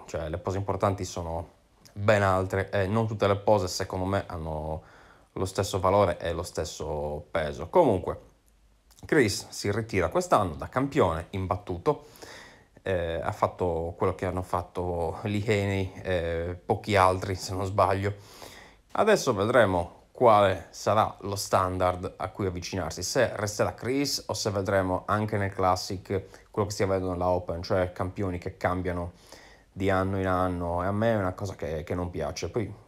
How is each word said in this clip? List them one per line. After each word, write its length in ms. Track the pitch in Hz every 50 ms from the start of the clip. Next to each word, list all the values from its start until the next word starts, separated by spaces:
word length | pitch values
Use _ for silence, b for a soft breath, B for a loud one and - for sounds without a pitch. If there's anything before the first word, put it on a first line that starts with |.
| -
cioè 220 | - - 78 80 78
le 100 | 80 87
pose 200 | - 101 92 98
importanti 460 | 98 101 95 98 107 101 95 - 92
sono 560 | - - 92 85 82 82 82 82 - - _ _ _ _ _ - - -
ben 280 | - 101 104 107 101
altre 480 | 101 95 92 92 95 95 98 95 95 -
e 160 | - 101 95
non 200 | 92 107 113 113
tutte 200 | 107 113 98 104
le 100 | 101 101
pose 320 | 101 - 110 107 104 98 90
secondo 380 | - - 95 - 95 92 92
me 180 | 95 98 98 -
hanno 560 | - - 80 80 80 78 76 78 78 80 80 B B B B B B B B B B
lo 120 | _ - 98
stesso 340 | 95 - - 95 - - 95
valore 400 | 92 92 98 104 101 90 85 -
e 140 | 82 85
lo 100 | 82 82
stesso 840 | 82 - - - 80 78 - - 76 76 76 73 73 73 76 76 - -
peso. 380 | - 85 78 76 69 65 78 82
Comunque 500 | - 180 170 127 101 90 - 78 76 - - - _ _ _ _ _ _ _ _ _ _ _ _ _ - -
Chris 440 | - - 156 117 101 - - - -
si 200 | - - - 101
ritira 380 | 101 113 110 - 107 92 85 82
quest'anno 460 | - 180 180 - 156 117 101 87 76
da 140 | - - -
campione 580 | - 123 139 139 139 143 107 87 80 82 - -
imbattuto, 760 | - 95 95 90 92 - - - 90 87 - 156 147 B B B B B B B B B B B B B B B B -
eh, 380 | - 95 95 87 85 82 82 82
ha 100 | - -
fatto 600 | 107 - 110 101 - - 92 90 82 80 82 85 -
quello 180 | - 107 92 -
che 120 | - 98
hanno 160 | 90 90 92
fatto 760 | 90 - - 90 85 - - 90 90 90 87 85 82 80 85 - -
Lee 200 | 107 104 104 101
Haney 460 | 113 107 101 98 101 98 98 95 95 - -
e 560 | - 95 92 87 82 85 85 82 85 87 90 87 -
pochi 320 | - 113 104 - 110 101
altri, 380 | 98 92 92 92 95 92 95 92
se 180 | - - -
non 140 | 95 92 101
sbaglio. 480 | 95 101 101 92 92 98 98 98 101 98 B B B B B B B B B B B B B _ _
Adesso 420 | - - 208 220 208 - - 135 113
vedremo 640 | 95 101 110 123 131 110 95 92 87 85 - - - - _
quale 560 | - - 127 117 107 104 101 95 92 87 - -
sarà 440 | - - - 110 104 107 101 92 - -
lo 160 | - 101 98
standard 800 | 98 - - - 98 92 92 92 92 92 90 90 87 92 90 -
a 120 | - - -
cui 180 | - - 101
avvicinarsi, 560 | 92 87 87 80 - - 95 82 80 - 85
se 300 | 87 - - 143 117 - -
resterà 380 | - 104 104 - - 110 90 -
Chris 500 | - - 113 131 139 143 135 - - -
o 80 | - 101
se 160 | - - 110
vedremo 520 | 98 101 95 104 98 95 92 92 92 90 -
anche 300 | - 101 107 107 104 107
nel 160 | 101 101 98
Classic 720 | - - 95 90 92 90 - - 101 92 - - 101 90 B B B B B B
quello 180 | - 110 101 98
che 60 | 104
stiamo 180 | - 104 95
vedendo 200 | 95 95 92 92
nella 160 | 90 87 90 90
Open, 340 | 90 90 - - 85 85
cioè 300 | 87 - 107 92 90 90
campioni 460 | - - 98 90 - - 101 92 87 87
che 180 | - 95 -
cambiano 560 | - - 92 90 92 87 92 87 87 87 87 B B B B B B B B B B B B _
di 140 | - 95 98
anno 300 | 95 92 95 95 101 98
in 80 | 95
anno, 560 | 95 92 90 92 90 87 87 87 85 85 87
e 40 | 90
a 60 | 98
me 220 | 101 104 110 117 113
è 20 |
una 160 | 104 95 92
cosa 220 | 90 - 104 95 73
che, 280 | - - 73 82 78
che 120 | 78 - 92
non 160 | 87 87 85
piace. 400 | - 78 73 71 78 - 90 85
Poi 200 | - 120 101 - 104 - -